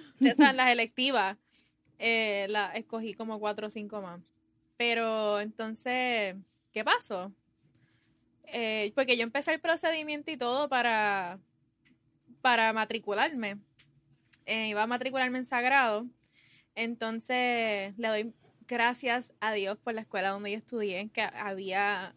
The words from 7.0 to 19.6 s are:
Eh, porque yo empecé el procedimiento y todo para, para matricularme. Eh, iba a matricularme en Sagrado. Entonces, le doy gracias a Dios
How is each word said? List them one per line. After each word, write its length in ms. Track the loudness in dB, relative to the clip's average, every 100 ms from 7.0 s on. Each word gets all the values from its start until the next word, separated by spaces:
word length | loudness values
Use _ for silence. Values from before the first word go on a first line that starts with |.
| 0 -8 -8 -14 _ _ _ _ _ _ _ _ _ _ -10
Eh, 480 | -4 -2 0 0 0
porque 220 | 2 2
yo 60 |
empecé 280 | 2 -2 -2
el 80 | 0
procedimiento 720 | 0 2 0 0 -2 -6 -6
y 60 | -4
todo 320 | -2 0 2
para, 680 | 2 2 4 2 0 -4 -8 _ _ _ _ _ _ _ _ -20 -2
para 300 | 2 4 4
matricularme. 840 | 2 -2 -4 -2 0 0 0 -6 -8 -14 _ _ _ _ _ _ -12 -6
Eh, 240 | -4 -2
iba 140 | 0
a 40 | 0
matricularme 520 | -2 -2 0 0 -2
en 40 | -2
Sagrado. 640 | 0 4 4 4 0 -4 -14 _ _ _ -20 _ -6
Entonces, 1160 | -6 -4 -6 -6 -2 0 2 0 0 -2 -6 -4
le 100 | -2
doy 260 | -2 -4 -10 _ _ -6
gracias 680 | 0 0 0 -2 -2 -4 -6
a 100 | -4
Dios 260 | -2